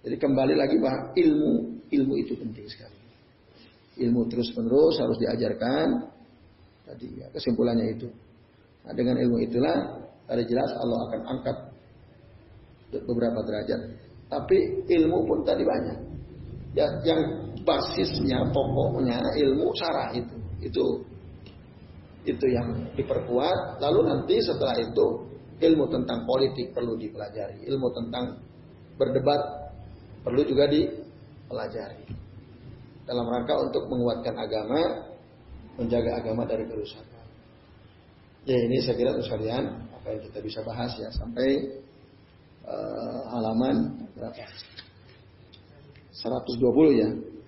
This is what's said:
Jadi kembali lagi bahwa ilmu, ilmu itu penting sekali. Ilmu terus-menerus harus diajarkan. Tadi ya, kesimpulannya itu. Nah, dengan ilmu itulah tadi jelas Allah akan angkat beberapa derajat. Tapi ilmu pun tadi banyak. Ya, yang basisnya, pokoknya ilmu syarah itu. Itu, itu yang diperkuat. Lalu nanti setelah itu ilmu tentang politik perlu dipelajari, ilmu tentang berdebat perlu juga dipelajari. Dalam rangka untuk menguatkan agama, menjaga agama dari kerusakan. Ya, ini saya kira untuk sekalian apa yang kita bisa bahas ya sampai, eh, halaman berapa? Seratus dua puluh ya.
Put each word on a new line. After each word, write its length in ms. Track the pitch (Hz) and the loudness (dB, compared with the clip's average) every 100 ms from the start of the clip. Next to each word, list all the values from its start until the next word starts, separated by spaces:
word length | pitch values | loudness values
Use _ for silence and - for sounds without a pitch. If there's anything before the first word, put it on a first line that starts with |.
| - | -6
Jadi 100 | 139 | -2
kembali 320 | 147 135 135 | 2 4 4
lagi 240 | 151 135 139 | 4 4 4
bahwa 340 | 135 - - - | 4 0 0 4
ilmu, 640 | 160 151 147 117 - - - | 6 6 4 2 0 -8 0
ilmu 240 | 143 135 135 | 2 2 2
itu 160 | 113 123 | -2 -4
penting 320 | 120 110 104 | -6 -10 -14
sekali. 240 | - 107 101 - - _ _ _ - - - - - 123 | -16 -18 -20 -20 -20 _ _ _ -20 -20 -20 -20 -2 2
Ilmu 240 | 120 113 | 2 2
terus-menerus 720 | 120 117 - 113 135 165 151 | 0 -2 -2 2 6 6 4
harus 160 | 120 113 | 0 0
diajarkan. 960 | 110 117 110 104 117 143 160 247 - - - - - - - _ - | 0 0 -2 0 0 2 2 0 -4 -16 -20 -20 -20 -20 -20 _ -20
Tadi 220 | - - - | -16 -14 -14
ya, 100 | - | -10
kesimpulannya 640 | 156 131 117 120 117 113 110 | -4 0 4 4 4 2 -2
itu. 80 | 123 - - - - - - - - | -8 -14 -20 -20 -20 -20 -20 -20 -10
Nah, 80 | |
dengan 240 | - 123 123 | 0 2 4
ilmu 240 | 123 117 | 4 4
itulah 640 | 117 120 147 170 - - - - - | 2 2 2 2 -2 -10 -16 -20 -4
tadi 160 | 120 113 | -2 2
jelas 240 | 120 - - | 2 2 0
Allah 220 | 117 117 120 | -2 0 -2
akan 120 | 110 - | -6 -4
angkat 320 | 131 127 - - - - - - - - - - - - - - - | -4 -4 -6 -10 -20 -20 -20 -20 -20 -20 -20 -20 -20 -20 -20 -10 -8
beberapa 400 | - 117 117 110 | -2 0 2 0
derajat. 400 | 107 104 104 - - - - - - | -2 -4 -2 -4 -4 -14 -18 -20 -6
Tapi 560 | 143 - 190 - - - | -6 4 4 4 -2 2
ilmu 400 | 170 160 175 - | 4 6 4 2
pun 160 | - | 2
tadi 240 | - - - | 2 2 2
banyak. 320 | 269 - - - - - - - - - - | 0 -2 -6 -10 -12 -14 -14 -14 -12 -6 0
Ya, 80 | 147 156 | 0 0
yang 480 | 165 160 143 - - - - | 2 2 0 -4 -8 -4 0
basisnya, 800 | 143 - - 92 - 135 127 - | 0 0 -2 -2 0 0 2 2
pokoknya 720 | 139 127 135 120 123 131 120 - 151 | 2 2 2 0 2 0 2 0 2
ilmu 320 | 139 139 175 | 4 4 2
syarah 400 | - 175 151 123 | 0 -2 -2 -2
itu. 240 | 123 117 117 107 - | -4 -6 -10 -10 -8
Itu, 240 | - - - - - - - - - - - - - - - - - | -4 0 0 0 -6 -16 -18 -20 -20 -20 -20 -20 -20 -20 -20 -8 -4
itu 160 | 123 135 | 0 2
yang 480 | 120 117 117 - | 2 0 -4 -6
diperkuat. 880 | - - 123 120 120 151 190 - - | -6 -2 -2 0 0 2 0 -2 -2
Lalu 180 | 143 180 170 | 2 4 4
nanti 320 | - - 381 | 2 2 2
setelah 400 | 113 - 139 117 | 2 0 0 0
itu 560 | 233 - 92 - - - - - 165 | 0 4 2 2 -8 -16 -18 2 4
ilmu 240 | 156 127 | 6 4
tentang 400 | 127 120 117 117 | 0 -2 -4 0
politik 460 | 131 135 139 117 - | 2 2 0 -6 -4
perlu 160 | 120 | -4
dipelajari, 720 | 113 107 104 104 107 98 95 120 | -4 -6 -10 -10 -8 -10 -10 -4
ilmu 240 | 135 127 | 0 0
tentang 480 | 120 117 123 123 - - - - - - - | -2 -6 -4 -6 -8 -16 -20 -20 -20 -20 0
berdebat 400 | 135 131 131 147 - - - - - - - - | 2 4 4 2 0 -6 -12 -14 -16 -18 -20 -10
perlu 200 | - 123 147 | 0 2 4
juga 200 | 131 143 | 4 6
dipelajari. 1300 | 151 - - - - - - - 113 110 113 98 - - - - - - - - - - - - | 4 2 -2 -14 -18 -20 -20 -10 -6 -6 -6 -10 -14 -14 -14 -14 -20 -20 -20 -18 -18 -18 -18 -4
Dalam 240 | 123 117 | -2 0
rangka 240 | 120 120 147 | -2 0 0
untuk 240 | 135 - - | 0 -2 -2
menguatkan 480 | 127 120 113 120 | 0 2 0 -4
agama, 480 | 113 110 110 107 143 170 - - - - - - - - - | -4 -4 -4 0 2 2 0 -8 -18 -20 -20 -20 -18 -16 -6
menjaga 400 | 117 120 113 117 | 0 2 2 0
agama 320 | 113 113 113 | -2 -2 0
dari 160 | 113 113 | -2 -2
kerusakan. 600 | 110 104 - - - - - - - - - - - - - - - 131 | -6 -8 -12 -20 -20 -20 -20 -20 -20 -20 -20 -20 -20 -20 -20 -20 -14 2
Ya, 80 | 127 | 2
ini 240 | 117 127 | 4 2
saya 160 | 127 117 | 2 2
kira 160 | 120 | 2
untuk 160 | 123 117 | 0 -2
sekalian 560 | 110 110 123 143 - - | -2 -2 -2 -2 -6 -14
apa 140 | - - 110 | -14 -10 -10
yang 40 | - | -8
kita 140 | - | -10
bisa 240 | 107 - 117 | -8 -8 -8
bahas 240 | 113 120 110 | -6 -6 -6
ya 160 | 107 | -8
sampai, 640 | - 110 120 131 139 - - - - - - - - - - - | -6 -6 0 2 2 -2 -10 -18 -20 -20 -20 -20 -20 -20 -20 -12
eh, 560 | - 110 113 117 117 110 | -10 -8 -8 -8 -8 -6
halaman 720 | 120 110 113 131 147 156 - - - | -2 0 2 2 2 0 -4 -12 -12
berapa? 320 | 113 - 107 - - - - - - - - - - - - - - - - | -12 -12 -16 -16 -18 -20 -20 -20 -20 -20 -20 -20 -20 -20 -20 -20 -20 -20 -20
Seratus 480 | - 120 127 - 120 | -10 -4 -4 -4 2
dua 160 | 123 | 4
puluh 200 | 120 156 123 | 8 8 8
ya. 120 | 107 - - - | 4 -2 -10 -16